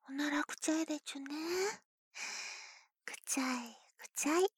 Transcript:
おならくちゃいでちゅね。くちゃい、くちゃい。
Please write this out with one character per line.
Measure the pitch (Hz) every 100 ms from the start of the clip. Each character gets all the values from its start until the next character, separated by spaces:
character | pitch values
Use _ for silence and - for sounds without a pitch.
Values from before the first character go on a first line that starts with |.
| -
お |
な | 269 294
ら | 294
く | 294 -
ち | -
ゃ | 311
い | 320
で | 302
ち | - 277
ゅ |
ね。 | 277 294 320 359 392 - _ _ _ - - - - - - - _ _
く | - -
ち | - -
ゃ | 262 254
い、 | 240 226 - _
く | -
ち | - 285
ゃ | 330
い。 | 370